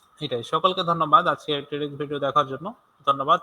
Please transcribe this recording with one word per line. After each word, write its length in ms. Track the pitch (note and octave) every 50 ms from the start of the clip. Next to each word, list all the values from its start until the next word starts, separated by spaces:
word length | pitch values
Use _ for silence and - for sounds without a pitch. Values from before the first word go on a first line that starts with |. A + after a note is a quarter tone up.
| _ _ _ -
এটাই। 220 | D3+ C#3+ C3 A#2 A#2
সকলকে 400 | - - D#3+ D#3 F#3 F#3 - F#3
ধন্যবাদ 460 | E3+ E3+ E3 D#3+ D3+ D3 D#3+ F3 E3+
আজকে 340 | D3 C#3 - - D3 C#3+ C#3
টেডএক্স 320 | - - C#3+ D3 D3 C#3+
ভিডিও 240 | C#3+ D3+ C#3 D3+ C#3+
দেখার 280 | C#3+ C#3 B2+ D3+ C#3+
জন্য। 280 | C3 C3+ C3 D#3 G3 A#3+ - _ _ _ _ _
ধন্যবাদ, 340 | C#3 C#3 C#3 C3+ C#3+ E3 F3